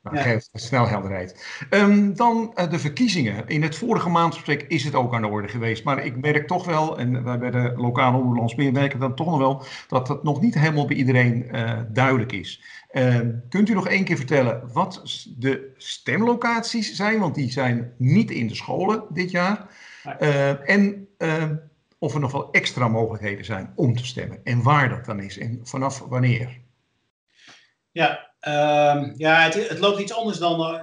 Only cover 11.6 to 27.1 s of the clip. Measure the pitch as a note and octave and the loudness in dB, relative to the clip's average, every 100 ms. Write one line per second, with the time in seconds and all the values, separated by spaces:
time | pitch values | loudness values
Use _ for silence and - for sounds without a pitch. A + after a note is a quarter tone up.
11.6 | A2+ A2+ A2+ A2 C3 C3 G#2 G2 E2+ - | -4 -4 -4 2 2 2 0 -6 -8 -14
12.6 | - - - - B2+ A#2+ A#2 A#2 - F#3 | -20 -20 -8 0 2 2 0 -4 -4 0
13.6 | G#3 G3+ F#3 G3 F#3+ D#3+ B2+ D3 B2 - | 2 2 2 0 0 0 2 2 2 0
14.6 | - D#3+ F#3 - - - - D3+ C3 C3 | -4 -2 -2 -4 -14 -14 -14 -4 -2 -2
15.6 | - - - - - C#3+ A3+ A#3+ A#3+ C#4 | -6 -18 -14 -10 -4 0 2 0 0 -2
16.6 | C#4 A#3 G#3 - G#3 A3 F3 B2+ C3+ C#3 | -2 -4 -4 -2 0 0 0 -2 -4 0
17.6 | B2+ A#2 A#2+ - B2+ F3+ A3+ - A2+ G2+ | 0 0 -4 0 4 4 4 0 -4 -6
18.6 | - D3+ F#3+ A3 - D3+ F3+ F3+ F3+ G#3+ | -6 -2 0 0 -4 -6 -2 0 0 0
19.6 | - - - - C#3 - D3+ C#3 C#3 C#3 | -6 -20 -20 -18 -14 -2 0 2 2 0
20.6 | - G3+ G3+ G3+ - _ E3 D#3+ D#3 D#3 | 2 4 4 0 -12 _ -2 0 -2 -4
21.6 | - _ _ _ D3+ C#3 C3+ C#3 D3 - | -8 _ _ _ -4 -2 -2 -2 -2 -2
22.6 | - - A#2+ A2 A2 G#2+ G#2+ G2+ G2 G2 | -2 0 0 2 0 -2 -6 -8 -6 -8
23.6 | F#2+ - C3 - - - - - - A#2+ | -8 0 0 0 -4 -8 -10 -10 -4 0
24.6 | A#2+ D3 B2+ - - G#2 G2 - A#2 A#2 | 4 4 4 0 -6 -8 -8 -10 -8 -8
25.6 | - C3 C3+ - - B2 B2 B2 - - | -8 -6 -4 -6 -6 0 2 2 -2 -10
26.6 | - _ _ _ _ | -20 _ _ _ _